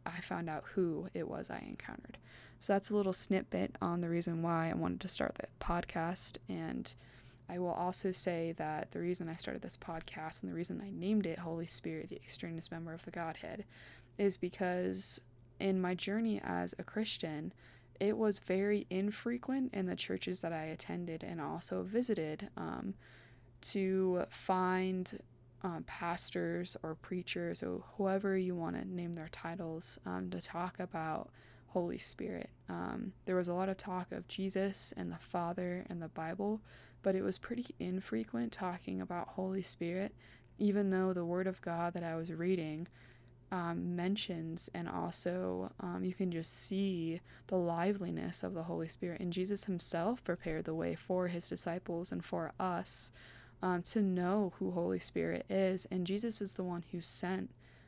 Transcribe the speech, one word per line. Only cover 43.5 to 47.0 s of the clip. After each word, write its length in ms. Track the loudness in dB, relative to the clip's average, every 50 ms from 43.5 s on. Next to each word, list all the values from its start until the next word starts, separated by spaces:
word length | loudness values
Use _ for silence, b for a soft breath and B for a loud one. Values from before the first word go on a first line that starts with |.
um, 420 | -2 0 0 0 0 0 0 0 0
mentions 720 | 2 2 2 2 2 0 -2 -2 -2 -2 -4 -2 -2 -4 -4 -2
and 140 | -4 -2 -2
also, 840 | 0 0 0 0 -2 0 0 0 0 2 0 0 0 0 -2 -4 -6 -6
um, 240 | -4 -4 -2 0
you 100 | 0 0
can 200 | 2 2 2 2
just 200 | 2 0 -2 -2
see 680 | -2 -2 -2 0 2 2 2 2 2 0